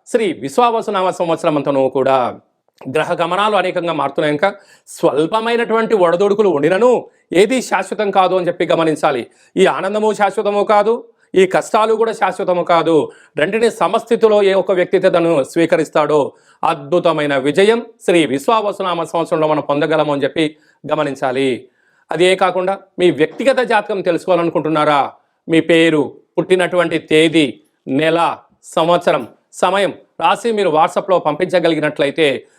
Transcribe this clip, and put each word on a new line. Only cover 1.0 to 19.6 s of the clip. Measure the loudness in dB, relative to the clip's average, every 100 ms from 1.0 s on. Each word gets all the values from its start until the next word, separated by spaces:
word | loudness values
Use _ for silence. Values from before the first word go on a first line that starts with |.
| -2
సంవత్సరం | -2 -2 -2 -2 -2
అంతను | -2 0 0
కూడా | 0 0 0 0 -6 _ _ _ _ -6
గ్రహ | -4 -2
గమనాలు | -2 -2 -2 0 0
అనేకంగా | -2 -2 -4
మారుతున్నాయి | -4 -4 -2 -2 0
కనుక | -2 -2 _ _ -20
స్వల్పమైనటువంటి | -2 0 0 0 -2 -2 -2 0 -2 0
ఒడదొడుకులు | 2 2 2 0 2 0
ఉండినను | 2 0 2 2 2 -2 _ -4
ఏది | 2 2 2
శాశ్వతం | -2 -4 -4 -4 -2
కాదు | 2 2
అని | 2 -2
చెప్పి | -2 0
గమనించాలి. | 2 2 0 0 -2 -6 _ _ 2
ఈ | 2
ఆనందము | 2 -2 -2 -2
శాశ్వతము | 0 0 0 -2 0
కాదు, | 2 2 2 -2 -6 _ _
ఈ | 2 2
కష్టాలు | 2 0 0 2
కూడా | 0 -2
శాశ్వతము | -2 -4 -2 -2 -2
కాదు. | 2 2 4 2 0 -6 _ -4
రెంటిని | -2 0 0
సమస్థితిలో | 0 -2 -2 -2 2 2 4
ఏ | 2
ఒక్క | 2 0
వ్యక్తి | 0 0 0
అయితే | 2
దాన్ని | 2 2 0
స్వీకరిస్తాడో | 0 0 0 0 0 0 2 2 0 -6 _ _
అద్భుతమైన | -4 -4 -2 0 0 0 0 -2
విజయం | 0 2 2 2 -2 -8
శ్రీ | 0 2 2
విశ్వావసునామ | -2 0 0 -2 -4 -6 -4
సంవత్సరంలో | -4 -4 -2 0 0
మనం | -2